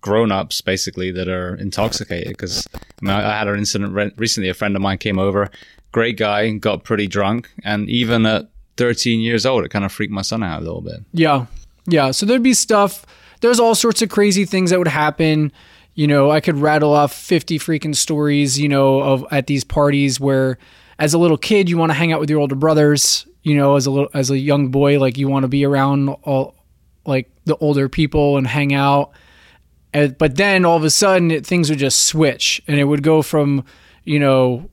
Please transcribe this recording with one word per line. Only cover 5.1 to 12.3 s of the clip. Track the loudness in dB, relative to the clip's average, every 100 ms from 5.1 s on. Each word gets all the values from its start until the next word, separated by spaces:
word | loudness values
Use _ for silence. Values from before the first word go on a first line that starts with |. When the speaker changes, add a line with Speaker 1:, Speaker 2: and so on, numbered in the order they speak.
| -2
Speaker 1:
over, | 0 0 -4 -6 -20 _ _
great | -2 -2 -2
guy, | -2 0 -2
got | -2 -4 -4
pretty | -4 -4 -2
drunk, | -2 -2 -2 -8 -14
and | -6 -4 -2
even | -2 0 2 2
at | 0 -4 -20 -20 -2
thirteen | -2 0 0 0
years | 0 0
old, | 0 0
it | -2
kinda | -4 -4
freaked | -6 -8
my | -6
son | -6 -6
out | -6 -6
a |
little | -8 -10
bit. | -10 -14 -10
Speaker 2:
Yeah. | -2 2 2 -2 -14 -18 _ -2
Yeah. | 0 0
So | -2
there'd | 0